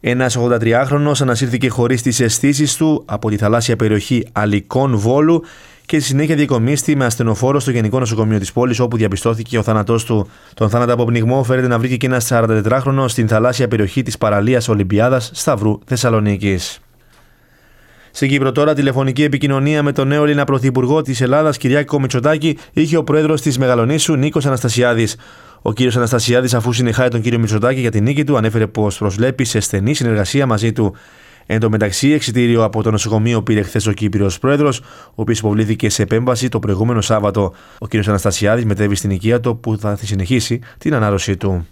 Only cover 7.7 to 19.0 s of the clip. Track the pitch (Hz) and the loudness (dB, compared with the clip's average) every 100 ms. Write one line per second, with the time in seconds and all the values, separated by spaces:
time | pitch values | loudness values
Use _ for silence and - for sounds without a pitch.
7.7 | 120 107 131 123 113 110 110 95 - 127 | -2 0 0 -2 -2 0 0 -2 -2 -2
8.7 | 113 123 117 107 95 117 113 113 117 104 | 0 -2 0 -2 0 -2 -4 -4 -2 0
9.7 | 110 101 117 113 110 101 - - - 110 | 0 0 -2 0 -2 -2 -10 -20 -4 0
10.7 | 117 120 120 117 120 110 131 123 127 127 | 2 2 2 2 2 2 0 0 0 2
11.7 | 117 123 127 127 127 117 117 113 110 104 | 0 0 -2 0 -2 0 2 2 2 2
12.7 | 127 131 135 131 117 113 110 120 120 123 | 0 0 0 0 0 0 2 2 0 -2
13.7 | 110 101 - 120 110 110 101 104 127 113 | 0 0 -2 -4 -2 0 2 2 0 0
14.7 | 107 98 101 120 131 113 - - 127 107 | 0 0 2 2 0 -2 -6 -2 0 0
15.7 | 107 - 127 127 113 104 101 101 95 - | -2 -4 -2 0 2 0 0 0 -2 -4
16.7 | - _ _ _ _ _ _ _ _ _ | -14 _ _ _ _ _ _ _ _ _
17.7 | _ _ - - - 139 139 135 123 147 | _ _ -20 -20 -4 0 2 0 2 2
18.7 | 147 139 131 | 2 0 0